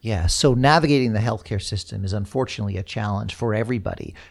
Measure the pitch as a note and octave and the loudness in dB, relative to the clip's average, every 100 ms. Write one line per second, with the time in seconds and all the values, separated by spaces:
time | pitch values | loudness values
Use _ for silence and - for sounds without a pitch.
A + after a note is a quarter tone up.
0 | A2 G#2 E2+ - D3 B2 C3+ D#3 D3+ C#3+ | -2 0 2 4 4 4 6 6 6 4
1 | B2+ G#2+ A2+ A2 - G#2 - G2+ - G#2 | 4 2 0 -2 -4 -6 -4 -8 -6 -6
2 | G2 G2+ G2 C3 B2+ - G#2 F#2+ F#2+ - | -4 -4 -4 -2 -4 -4 -6 -4 -6 -6
3 | G#2+ G2+ G#2 - A#2+ G#2+ A2+ B2 F#2+ - | -4 -4 -6 -6 -2 -2 -2 -4 -4 -8
4 | - - - | -12 -14 -20